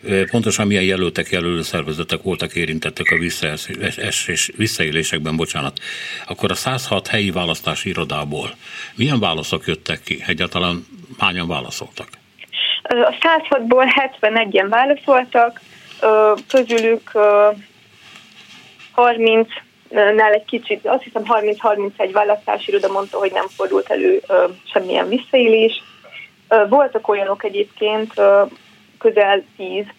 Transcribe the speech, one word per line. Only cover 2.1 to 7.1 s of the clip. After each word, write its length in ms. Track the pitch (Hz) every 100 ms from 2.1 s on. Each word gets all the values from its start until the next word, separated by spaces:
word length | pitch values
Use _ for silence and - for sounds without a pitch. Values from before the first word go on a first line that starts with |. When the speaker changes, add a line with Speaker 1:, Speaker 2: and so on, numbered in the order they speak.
| 82
Speaker 1:
voltak 340 | 95 87 82 -
érintettek 560 | 80 80 82 - -
a 60 | 87
visszaes-, 520 | 85 - 80 76 - - - -
es-, 300 | 101 - -
es-, 240 | 87 - -
visszaélésekben, 800 | 107 - 82 78 78 82 78 80
bocsánat. 440 | 80 - 69 - - - - - -
Akkor 240 | - 98
a 40 | 90
százhat 520 | - 127 - 101
helyi 240 | -